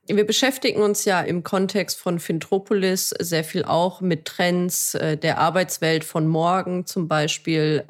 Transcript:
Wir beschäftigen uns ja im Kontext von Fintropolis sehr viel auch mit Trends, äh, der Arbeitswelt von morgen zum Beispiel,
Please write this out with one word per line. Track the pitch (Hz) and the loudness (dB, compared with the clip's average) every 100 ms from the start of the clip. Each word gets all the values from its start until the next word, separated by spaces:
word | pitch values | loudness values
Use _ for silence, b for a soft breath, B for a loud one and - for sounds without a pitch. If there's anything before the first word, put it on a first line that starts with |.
| - | -2
Wir | 208 214 | 0 2
beschäftigen | 214 262 269 247 - | 2 0 0 0 2
uns | 208 208 | 2 2
ja | 208 180 | 2 2
im | - 175 | 0 -2
Kontext | - 196 190 208 175 - | -2 0 0 0 -2 -4
von | 185 175 | -2 -2
Fintropolis | - 165 - 196 190 208 185 190 - - | -2 -4 0 -2 0 0 2 0 -2 -4
sehr | 170 160 | -2 -2
viel | 160 185 | -2 -4
auch | - 160 180 185 | 0 2 0 0
mit | 185 160 | -2 -2
Trends, | - - 180 180 180 - - - | -4 0 2 2 0 -2 -4 -2
äh, | 156 151 | -2 0
der | 165 - | 0 2
Arbeitswelt | 160 175 180 - 160 160 | 2 2 0 0 0 0
von | 160 170 160 | 0 0 2
morgen | 160 170 190 180 180 | 2 2 2 0 -4
zum | 180 196 160 | -4 -4 0
Beispiel, | 151 151 - - 160 151 151 | 0 0 -2 -2 0 2 0